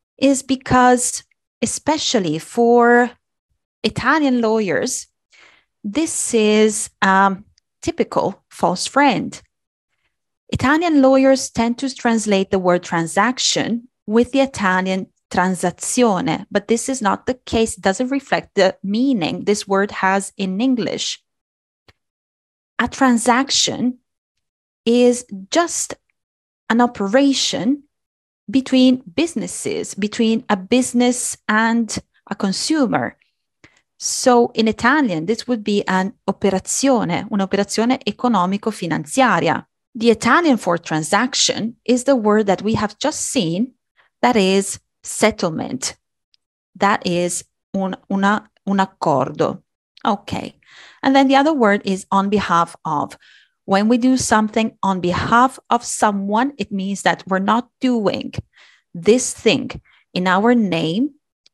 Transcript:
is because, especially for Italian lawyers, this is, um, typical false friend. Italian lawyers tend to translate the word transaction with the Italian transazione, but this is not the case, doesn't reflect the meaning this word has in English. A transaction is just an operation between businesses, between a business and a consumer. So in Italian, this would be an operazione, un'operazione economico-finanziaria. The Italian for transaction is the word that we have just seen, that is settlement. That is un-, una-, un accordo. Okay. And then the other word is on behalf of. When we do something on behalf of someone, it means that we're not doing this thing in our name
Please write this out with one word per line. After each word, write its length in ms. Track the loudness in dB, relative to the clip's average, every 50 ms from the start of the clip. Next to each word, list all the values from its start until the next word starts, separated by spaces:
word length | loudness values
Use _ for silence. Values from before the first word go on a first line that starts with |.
| _ _ _
is 260 | _ 0 2 2 0 -2
because, 800 | -4 -4 -4 -2 0 2 4 6 4 4 2 0 -4 -6 -8 -14 _ _ _ _ _ _ _
especially 800 | -6 -4 -4 -4 -2 -2 -2 -2 -2 -2 -2 0 0 0 -4 -6
for 720 | -8 -6 -2 0 2 4 6 6 6 6 6 4 4 2 -2 _ _ _ _ _ _ _ _ _ _ _ _ _ -4
Italian 580 | -4 -4 -2 0 0 2 2 2 0 0 0
lawyers, 680 | 0 0 0 0 0 0 -2 -2 -2 -4 -6 -10 -12 _ _ _ _ _ _ _ -20 _ _ _ _ _ _ _
this 520 | -12 -6 -4 -4 -4 -4 -4 -8 -6 -2 0
is, 560 | 2 2 4 4 4 2 2 0 -2 -8 -10 _ _
um, 440 | 2 2 4 4 4 2 0 -2 -10 _ _ _ _ _ _ _
typical 600 | -8 -8 -2 -2 -4 -2 -2 -2 -2 -2 -6 -8 _ _
false 360 | -6 -2 -2 0 0 -2 -6
friend. 560 | -2 0 2 2 2 2 0 -4 -6 -10 -14 _ _ _ _ _ _ _ _ _ _ _ _ _ _ _ _ _ _ _ _ _ -8 -6
Italian 480 | -2 0 2 2 2 2 2 4 4
lawyers 480 | 6 6 6 6 6 4 4 2 0 -6
tend 300 | -2 -2 -2 -2 -2 -4
to 140 | -6 -8 -8
translate 580 | -4 -2 0 0 0 0 0 0 0 0 0
the 80 | -2 0
word 240 | 2 2 2 0 0
transaction 1040 | -2 -4 -4 -2 0 0 0 0 0 0 -2 -2 -2 -2 -2 -2 -2 -4 -6 -6 _ _ _ _
with 260 | 0 2 2 2 2 2
the 80 | 0
Italian 680 | 0 0 -2 -2 -2 0 0 0 0 -2 -4 -4 -6 -10 _ _ _ _
transazione, 1120 | -2 0 0 0 0 -2 -2 -4 -4 -4 -10 -4 0 2 2 2 2 0 -2 -2 -4 -4 -6 -4
but 160 | -4 -4 0
this 200 | 0 -2 -2 -2
is 140 | -6 -6 -2
not 240 | -2 -2 -2 -2 _
the 80 | -8 -8
case, 420 | -8 _ -4 -2 -2 -2 -2 -4
doesn't 340 | -2 -2 -2 0 0 -4 -4
reflect 440 | -4 -6 -2 -2 -4 -4 -4 _ _
the 240 | 2 2 2 2 -2 -6
meaning 640 | -4 -2 0 0 0 0 0 -2 -4 -4 -4 -2
this 220 | -2 -2 -2 -2
word 220 | -2 0 0 0 -2
has 420 | -4 -2 0 0 0 0 -2 -6 -8
in 240 | -8 -6 -6 -4 -2
English. 640 | 0 0 0 0 -2 -4 -4 -6 -6 -8 -10 -12 _ _ _ _ _ _ _ _ _ _ _ _ _ _ _ _ _ _ _ _ _ _ _ _ _ _ _ _ _ _ _
A 100 | -6 -6
transaction 1120 | -6 -2 0 2 2 2 2 2 2 2 2 0 -2 -2 -2 -2 -2 -4 -4 -4 -4 -4 -6 _ _ _ _ _ _ _ _ _ _ _ _ _ _ _ _ _
is 400 | 0 2 4 4 4 2 0 -6 _ -16 -16 -12 -2
just 460 | 0 0 0 0 -4 -6 -8 -8 -10 -14 _ _ _ _ _ _ _ _ _ _ _ _ _ -2
an 120 | 2 2
operation 1000 | 2 0 0 -4 -4 0 2 4 4 4 2 0 -2 -4 -4 -2 -2 -2 -2 -2 -4 _ _ _ _ _ _ _ _ _ _ _ _
between 540 | -2 -2 -2 0 2 4 4 6 6 4 2 -4 -8 -4
businesses, 800 | -2 -2 -2 -2 -6 -8 -6 -10 -8 -6 -6 -6 -6 -6 -8 -6
between 500 | -6 -6 -6 -2 0 2 2 2 0 0 -2
a 60 | -4
business 800 | -4 0 0 0 2 2 0 0 2 2 2 0 -2 -6 -8 -10 -10 _ 0
and 480 | 0 2 2 2 2 0 -2 -2 -6 -12 -12 _ _ _ _ -12
a 60 | -8
consumer. 840 | -4 -4 -4 -4 -4 -2 -2 0 0 2 0 0 -2 -2 -4 -8 _ _ _ _ _ _ _ _ _ -20 _ _ _ _ _ _
So 540 | _ -8 -8 -6 0 2 4 4 4 4 2 0
in 140 | -2 0
Italian, 580 | 0 -2 0 0 2 2 2 2 0 -2 -4 -2
this 220 | -4 -4 -4 -4
would 160 | -6 -6 -4 -2
be 200 | -2 -2 0 0
an 260 | 0 0 0 -2 -4 -8 _ _ -6
operazione, 1000 | -4 0 0 0 0 0 -4 -4 -4 0 2 2 2 2 0 -2 -2 -4 -4 -4
un'operazione 720 | -4 -4 -2 -2 -2 -2 -2 -2 -2 -2 0 0 0 0 -2
economico-finanziaria. 1600 | -6 -6 -2 -2 0 2 2 0 0 -2 -2 -4 -6 -6 -6 -6 -6 -6 -6 -6 -4 0 2 2 4 2 2 2 0 -2 -2 -6 _ _ _ _ _ _
The 140 | 0 2 2
Italian 480 | 2 4 4 4 4 6 6 4 2
for 220 | 2 2 -2 -2 -2
transaction 960 | -2 -4 -4 -4 0 0 0 0 0 0 -2 -2 -2 -2 -2 -4 -6 -8 -8 _ _
is 180 | 0 0 0 2
the 120 | 2 0
word 320 | 2 2 2 2 2 2
that 160 | 2 0 0 0
we 100 | -2 -2
have 240 | -2 -2 -4 -6
just 240 | _ -6 -6 -4 -4
seen, 520 | -8 -4 -2 -2 -2 -2 -2 -2 -4 -4 _ _ _ _ _ _ _ _ _ _ 0
that 120 | 2 2
is 440 | 4 2 4 2 2 0 -2 -10 -14 _ _ _ _ _
settlement. 920 | -14 -4 -2 0 -2 0 -2 -6 -4 -4 -6 -8 -8 -8 -8 -8 -10 -10 _ _ _ _ _ _ _ _ _ _ _ _ _ _ _ _
That 300 | -2 0 0 0 0 -2
is 400 | -2 -2 -2 -2 -2 -4 -8 -12 _ _ _ _ _ -6
un-, 220 | -4 -4 -4 -6 -10 _ _
una-, 380 | -4 0 0 0 0 0 -4 _ _ _ _
un 120 | -2 0 0
accordo. 840 | 0 -2 _ _ -2 0 0 0 0 -2 -2 -2 -2 -2 -2 -8 _ _ _ _ _ _ _ _ -4
Okay. 560 | -4 -4 -4 -6 -10 -10 -8 -10 -12 -16 _ _ _ -20 -20 -20 -20 -18 _ -2
And 120 | 2 4
then 120 | 4 4
the 80 | 6 4
other 180 | 4 4 2 2
word 300 | 2 2 2 2 2 -2
is 220 | -4 -6 -6 -4 _
on 180 | -2 0 0 2
behalf 460 | 0 -2 0 0 2 0 0 0 -4 _ _
of. 320 | -6 -4 -4 -4 -6 -10 _ _ _ _ _ _ _ _ _ _
When 220 | 0 0 2 2
we 120 | 2 2 2
do 180 | 2 2 2
something 580 | 0 0 0 0 0 0 0 0 -2 -2 -2 -4 _
on 180 | -2 -2 -2 -2
behalf 600 | -2 -2 -2 -2 -2 2 2 4 4 2 0 -8 _ _
of 160 | -2 -2 -2
someone, 680 | -6 -4 0 0 0 0 -2 -4 -2 -2 -2 -2 -2 -4
it 140 | -8 -8 -6
means 320 | -6 -6 -6 -6 -6 -2 0
that 200 | -2 -2 -2 -4
we're 100 | -4 -4
not 320 | -2 0 0 0 -2 -2 _ _ _
doing 540 | -2 0 0 0 0 -2 -2 -4 -8 -8 -10 -12 -12 _ _ _ -20 _ _ _ _ _ _
this 360 | -2 2 4 4 4 2 -4
thing 480 | -10 -2 0 0 0 0 -2 -6 -12 -16 -18 _ _ _ _ _
in 140 | _ -2 0
our 300 | 2 2 4 4 4 4
name 560 | 4 2 0 0 -2 -2 -2 -2 -2 -2 -4 -6 _ _ _ _ _ _ _